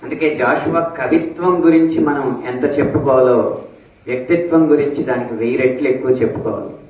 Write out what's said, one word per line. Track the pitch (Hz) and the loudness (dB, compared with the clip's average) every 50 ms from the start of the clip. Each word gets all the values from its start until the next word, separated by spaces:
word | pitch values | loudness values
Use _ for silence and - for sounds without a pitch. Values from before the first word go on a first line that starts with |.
| - | -10
అందుకే | - 151 156 156 151 151 | -10 -8 -2 -2 -2 0
జాషువా | - - - - - - - 165 165 | 0 0 0 0 0 -2 -2 -2 -2
కవిత్వం | 165 - - - - 156 160 165 160 160 - - 175 185 180 175 160 | -2 -2 -6 -6 -4 0 0 0 0 -2 -8 -2 0 0 0 4 4
గురించి | 165 160 165 165 160 160 160 | 4 6 6 4 2 2 0
మనం | 160 147 143 143 135 127 120 - - 127 | 0 0 0 -2 -2 -4 -4 -6 -6 -8
ఎంత | 123 127 135 143 143 147 | -6 -2 -2 -2 0 0
చెప్పుకోవాలో, | 143 - - - 123 139 131 131 131 127 120 113 104 - - - - - - - - _ _ _ _ - | 0 0 0 -2 0 2 4 4 6 6 4 2 2 0 -4 -8 -12 -16 -20 -20 -20 _ _ _ _ -6
వ్యక్తిత్వం | 127 - - - 175 170 170 170 160 160 160 151 | -6 -6 -2 0 0 0 0 2 4 4 4 6
గురించి | 147 143 139 143 143 - - | 4 2 2 0 -2 -4 -4
దానికి | 127 127 123 120 117 120 | -2 -2 -4 -4 -6 -6
వెయ్యి | 110 117 120 127 131 | -4 -2 -2 0 0
రెట్లు | 131 131 127 - 147 131 | -2 -2 -2 -2 -2 -2
ఎక్కువ | 127 - - 127 | -2 -2 0 0
చెప్పుకోవాలి. | 131 123 117 104 104 - - - - - - - - - - - | 0 0 0 -2 -2 -4 -6 -6 -6 -6 -8 -10 -14 -16 -20 -20